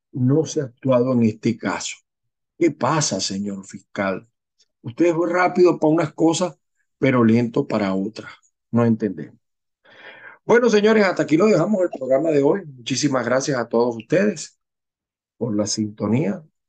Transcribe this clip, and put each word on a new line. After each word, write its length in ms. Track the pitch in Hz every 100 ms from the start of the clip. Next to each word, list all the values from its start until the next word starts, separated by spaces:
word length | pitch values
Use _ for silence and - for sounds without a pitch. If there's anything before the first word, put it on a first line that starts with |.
| _
no 320 | - 127 151
se 160 | 151 156
ha 40 |
actuado 480 | 127 - 135 123 127
en 100 | 120
este 340 | 113 - 117 -
caso? 400 | 104 87 - - _ _ _ _ _ -
¿Qué 120 | 165
pasa, 500 | - 123 156 143 95
señor 460 | - 98 101 98 -
fiscal? 640 | - _ - 98 92 - _ _ _ _ _
Usted 240 | - 117 175
es 80 |
muy 160 | 165 175
rápido 480 | 180 180 180 175 160
para 140 | 156
unas 200 | 165 156
cosas, 440 | - 160 160 180 - _ _ _ _
pero 260 | 135 127
lento 440 | 113 117 117 135 139
para 280 | 110 98
otras. 380 | 95 104 107 - - _ _ _
No 140 | 113 117
entendemos. 520 | 110 107 82 71 - _ _ _ _ _ - - - - - -
Bueno, 240 | 233 240
señores, 340 | 208 214 220
hasta 180 | 196 165
aquí 140 | 143 156
lo 100 | 214
dejamos 360 | 170 185 202
el 80 | 175
programa 400 | - 127 135 165
de 120 | 147
hoy. 220 | 139 196
Muchísimas 600 | 160 127 120 123 143 131
gracias 340 | 117 131 135 127
a 100 | 113
todos 280 | 117 120 113
ustedes 640 | - 170 208 160 - _ _ _ _ _ _ _ _ -
por 180 | 117
la 120 | 104 104
sintonía. 760 | - 107 107 101 123 180 190 - _